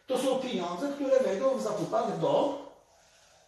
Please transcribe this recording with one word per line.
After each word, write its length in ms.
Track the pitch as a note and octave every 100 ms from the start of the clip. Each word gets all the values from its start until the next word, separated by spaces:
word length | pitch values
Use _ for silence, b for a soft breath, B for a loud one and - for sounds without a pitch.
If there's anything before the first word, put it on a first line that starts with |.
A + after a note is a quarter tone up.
| B
to 120 | B3
są 200 | C4 A#3+
pieniądze, 520 | B3 F#3+ F3 F3+ C#4+ C#4+
które 240 | C4+ B3+
wejdą 380 | G3 F#3+ C4+ A3
w 60 |
zakupach 560 | A3 - E3 A3 G3 E3
do 440 | D3+ C#3+ - - - - _ b b b b b